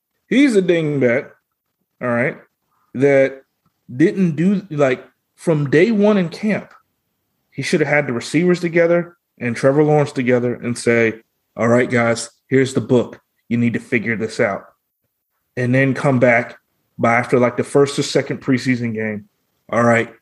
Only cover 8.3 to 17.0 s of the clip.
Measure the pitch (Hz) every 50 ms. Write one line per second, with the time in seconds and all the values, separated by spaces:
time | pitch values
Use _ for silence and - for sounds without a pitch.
8.3 | - 147 175 180 180 170 175 170 160 170 170 170 170 175 170 170 - _ _ _
9.3 | _ - - 123 117 - - 135 135 147 151 147 151 151 147 - - 139 127 120
10.3 | 123 123 120 123 117 - - 117 120 - - 120 117 117 117 110 107 - _ _
11.3 | _ _ _ _ - - 107 120 117 123 131 123 123 120 117 117 117 117 - -
12.3 | _ _ _ - 131 131 135 123 - 131 113 - 131 120 104 - - - _ _
13.3 | _ _ _ - 113 117 120 120 110 113 - - - 120 98 113 113 98 113 107
14.3 | - - 123 104 98 - - - _ _ _ _ _ _ _ _ _ _ _ _
15.3 | _ _ _ _ - - 123 120 123 131 135 135 127 - - 147 135 123 127 123
16.3 | 120 117 123 - - - _ _ _ _ _ _ _ -